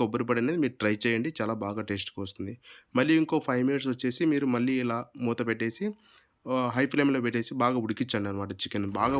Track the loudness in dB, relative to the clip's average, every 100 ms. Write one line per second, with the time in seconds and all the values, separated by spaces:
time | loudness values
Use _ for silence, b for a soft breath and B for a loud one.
0 | 0 0 0 2 2 2 0 0 0 2
1 | 2 0 0 -2 -4 -2 -4 -4 -4 -4
2 | -6 -8 -8 -8 -10 -12 B B B 2
3 | 4 4 4 0 0 2 2 0 0 -2
4 | -2 0 2 2 2 2 2 0 0 -2
5 | -6 -4 -2 0 0 -2 -2 -4 -6 -6
6 | b b b b -4 -2 0 0 0 2
7 | 2 2 0 -2 -4 0 2 2 0 -2
8 | -2 -2 -2 -4 -6 -6 -6 -4 -2 0
9 | 2 2